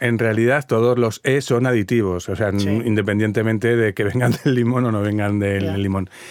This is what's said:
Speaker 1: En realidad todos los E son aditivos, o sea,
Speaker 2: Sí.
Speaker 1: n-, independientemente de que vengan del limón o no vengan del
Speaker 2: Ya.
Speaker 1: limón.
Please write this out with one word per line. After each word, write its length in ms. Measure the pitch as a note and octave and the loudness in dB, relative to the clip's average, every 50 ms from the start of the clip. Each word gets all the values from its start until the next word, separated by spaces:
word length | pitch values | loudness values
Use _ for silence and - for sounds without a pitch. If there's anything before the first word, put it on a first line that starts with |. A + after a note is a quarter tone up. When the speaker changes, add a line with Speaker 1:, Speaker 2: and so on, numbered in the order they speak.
Speaker 1:
En 180 | B2+ A#2+ A#2 A2 | -2 0 0 2
realidad 480 | A#2 A2+ A2 A2 A#2 A#2+ C3+ D3 C#3 | 0 0 2 2 2 2 2 0 0
todos 320 | - B2 A2 A#2 B2 B2 A#2+ | 0 0 2 4 2 2 2
los 220 | A#2 A2 - - | 0 0 -2 -2
E 180 | - C#3 C3 C#3 | -2 0 0 0
son 220 | C3 - C3 A#2+ B2+ | 0 0 0 0 2
aditivos, 640 | B2+ B2 A2 G2 - B2 A#2 G#2 F#2+ F2+ F2 - - | 2 0 0 0 0 0 0 0 0 -2 -4 -4 -6
o 60 | F#2+ | -4
sea, 160 | F2 A2 G2+ F#2+ G2+ | -2 -2 -2 0 0
Speaker 2:
Sí. 100 | G2 G2 | 0 0
Speaker 1:
n-, 160 | G#2 A2+ A2+ A#2 | 0 0 0 0
independientemente 880 | G#2+ G#2+ G2 G#2+ G2+ G#2 A2 G#2+ G2+ A#2 A2 A2+ A2 G#2 A2+ A#2 A#2+ | 0 0 0 0 0 0 0 0 0 0 0 0 0 0 0 0 2
de 180 | A#2 A2+ G#2+ G2 | 2 2 0 0
que 80 | - | -2
vengan 320 | G#2+ G2+ A2 B2 B2 A#2 A2 - - | -2 -2 0 0 0 0 0 0 0
del 120 | D3 C3 | 0 0
limón 280 | B2 A#2+ A#2 B2+ B2 B2 | 2 2 0 0 0 0
o 60 | A#2 | 0
no 80 | G#2+ G#2 | 0 0
vengan 380 | G#2 G#2 G#2 G#2 G#2 G2+ G2+ G#2 | -2 -2 0 0 0 0 0 0
del 260 | G2+ G2+ G2 G2 - | 0 0 0 -2 -2
Speaker 2:
Ya. 120 | G2 G2 G2 | -2 -2 -2
Speaker 1:
limón. 320 | G2 G2 F#2+ F#2+ F#2 - - - - - | -2 -2 -2 -2 -4 -6 -12 -20 -20 -20